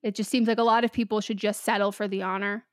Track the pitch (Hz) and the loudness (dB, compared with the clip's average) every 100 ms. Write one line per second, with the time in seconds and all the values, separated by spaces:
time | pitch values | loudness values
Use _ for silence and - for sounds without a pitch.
0 | 214 202 214 254 226 226 233 226 240 - | -4 -4 0 2 2 4 4 4 2 0
1 | 226 214 202 214 208 214 - 214 202 202 | -2 -2 -2 -2 -2 -2 -2 0 0 -2
2 | 208 190 185 190 202 208 - | -4 -4 -4 -4 -4 -6 -10